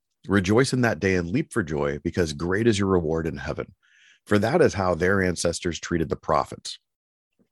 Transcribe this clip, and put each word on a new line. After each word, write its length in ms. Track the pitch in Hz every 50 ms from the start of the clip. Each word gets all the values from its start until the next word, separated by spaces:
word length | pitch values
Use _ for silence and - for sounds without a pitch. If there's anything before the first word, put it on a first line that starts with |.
| _ _ _ _ -
Rejoice 460 | - 95 101 90 90 107 120 135 - -
in 80 | 127
that 200 | 120 113 95 82
day 160 | 98 95 95
and 140 | 90 87 85
leap 220 | 95 147 156 - -
for 100 | 120 95
joy, 360 | 76 80 71 73 71 73 73 -
because 300 | 85 - 95 87 76 73
great 340 | 71 82 87 95 104 117
is 120 | 117 107 98
your 100 | 101 95
reward 380 | 95 90 82 78 80 82 80
in 100 | 82 78
heaven. 380 | 69 - 76 69 - - - - _ _ _ _ _ _ _ _ _ _
For 120 | - 104 104
that 220 | 104 113 151 180
is 140 | 147 107 -
how 200 | 95 95 92 90
their 280 | 78 90 92 101 98 92
ancestors 560 | 90 85 - - 87 82 - - 90 80 -
treated 300 | - - 87 82 80 71
the 80 | 73
prophets." 600 | - - - 78 71 - - - - - - - - _ _ _ _ _ _ _ _ _ _ _ _ _ _